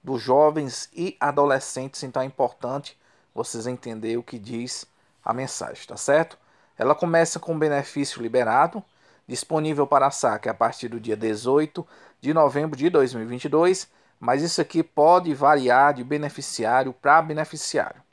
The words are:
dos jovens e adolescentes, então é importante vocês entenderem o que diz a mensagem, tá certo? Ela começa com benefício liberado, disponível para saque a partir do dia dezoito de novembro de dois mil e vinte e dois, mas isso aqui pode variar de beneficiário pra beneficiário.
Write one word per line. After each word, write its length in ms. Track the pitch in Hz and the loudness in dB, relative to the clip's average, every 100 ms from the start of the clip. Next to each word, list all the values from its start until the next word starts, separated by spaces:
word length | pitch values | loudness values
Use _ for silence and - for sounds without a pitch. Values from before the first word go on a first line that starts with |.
dos 180 | 139 131 | -4 -6
jovens 680 | 110 131 151 156 139 - - | 2 6 6 2 -6 -8 -12
e 220 | - 180 - | -8 -8 -2
adolescentes, 800 | 143 143 143 135 - - 135 - | -2 2 2 2 -2 -10 -10 -10
então 180 | 135 131 | -8 -6
é 40 | 131 | -6
importante 720 | - 123 - 123 139 - _ _ _ _ | -2 -2 -2 -8 -8 -10 _ _ _ _
vocês 340 | - 113 120 117 | -10 -8 -6 -8
entenderem 500 | 123 123 110 110 117 | -8 -10 -8 -6 -6
o 60 | |
que 160 | 120 117 | -8 -16
diz 460 | 104 117 127 - - _ _ _ | -10 -10 -8 -12 -14 _ _ _
a 100 | - | -6
mensagem, 520 | 120 131 - - - - | -6 -6 -10 -12 -14 -16
tá 100 | 98 | -8
certo? 420 | - 147 165 - _ _ _ _ | 0 0 0 -8 _ _ _ _
Ela 180 | 123 - | 0 0
começa 440 | 170 165 165 170 | 2 2 2 -2
com 180 | - 160 | -8 -2
benefício 640 | 151 143 135 147 139 - | 0 -2 -4 -6 -6 -6
liberado, 640 | 117 123 117 117 170 214 - _ _ _ - | -2 0 2 2 2 -2 -16 _ _ _ -12
disponível 580 | 147 - 160 156 143 139 | -10 -4 -2 -2 0 2
para 240 | 143 135 | 4 2
saque 380 | - 127 107 113 | 0 -2 -2 -6
a 60 | |
partir 340 | 107 113 - 117 | 0 -2 -2 -10
do 120 | 117 | -10
dia 160 | 110 107 | -6 -4
dezoito 720 | 113 107 120 139 151 - - - - _ | -2 -2 2 2 0 -8 -14 -20 -20 _
de 120 | 139 | -2
novembro 440 | 160 147 139 156 139 | 2 2 2 -4 -2
de 120 | 160 | 2
dois 240 | 160 131 | 4 2
mil 100 | 120 | -2
e 40 | 113 | -8
vinte 180 | 123 151 | -8 -2
e 40 | |
dois, 400 | 151 175 185 - _ _ _ | 2 2 0 -6 _ _ _
mas 220 | 120 135 | -2 0
isso 200 | 160 - | 0 -2
aqui 200 | 151 165 | -2 -2
pode 520 | 160 - 151 180 170 | -2 4 6 6 2
variar 600 | 139 143 147 127 123 143 | 2 4 4 4 6 4
de 100 | 135 | 2
beneficiário 880 | 123 147 143 - 139 - 110 127 131 | -4 -4 -6 -8 -10 -4 0 0 0
pra 280 | - 143 156 | -2 4 4
beneficiário. 800 | 156 151 156 156 - 151 87 - _ | 4 -6 -6 -8 -4 -4 -4 -8 _